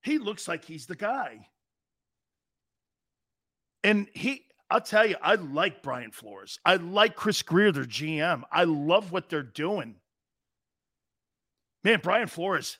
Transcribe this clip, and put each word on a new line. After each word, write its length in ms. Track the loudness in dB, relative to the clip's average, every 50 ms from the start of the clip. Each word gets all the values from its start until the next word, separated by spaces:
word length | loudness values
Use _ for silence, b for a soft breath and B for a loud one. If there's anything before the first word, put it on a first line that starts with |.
| -2
He 160 | 0 -2 0
looks 300 | -2 -4 -6 -6 -6 -8
like 160 | -8 -8 -8
he's 220 | -12 -16 -16 -12
the 100 | -12 -10
guy. 500 | -6 -4 -4 -2 -2 -4 -8 -10 -16 -20 _ _ _ _ _ _ _ _ _ _ _ _ _ _ _ _ _ _ _ _ _ _ _ _ _ _ _ _ _ _ _ _ _ _ _ _ _ _ _ _ _ _ _ _ _ _ _ 2
And 240 | 2 2 2 0 -4 _
he, 320 | -6 -6 -6 -6 -6 _ _ _ _ _ _
I'll 120 | 0 0
tell 260 | 0 2 2 4 4
you, 80 | 4 2 0 2
I 140 | 2 2
like 440 | 2 0 -4 -2 -2 -2 -2 -2 -6 -8
Brian 280 | -8 -8 -8 -10 -14
Flores. 480 | -18 -20 -18 -18 -18 -18 -16 -16 -18 -2 _
I 120 | 4 4
like 380 | 4 2 -2 2 4 4 4 2
Chris 260 | -2 -2 -2 0 -2 -2
Grier, 280 | 2 4 6 6 6
their 140 | 4 2 -4
G 340 | -6 -6 -8 -6 -4 -2 -2
M. 260 | 0 0 -2 -2 -4 -2
I 140 | 2 2 4
love 480 | 4 2 0 2 2 2 2 2 0 -6
what 160 | -6 -6 _
they're 140 | -6 -6 -6
doing. 520 | -6 _ -6 -4 -4 -2 -4 -6 -10 -14 _ _ _ _ _ _ _ _ _ _ _ _ _ _ _ _ _ _ _ _ _ _ _ _ _ _ _ _ _ _ _ _ _ _ _ _ _ _
Man, 160 | 4 4 4 2
Brian 240 | 2 0 2 0
Flores. 520 | -2 -4 -4 -2 0 0 -2 -2 -6 -12 _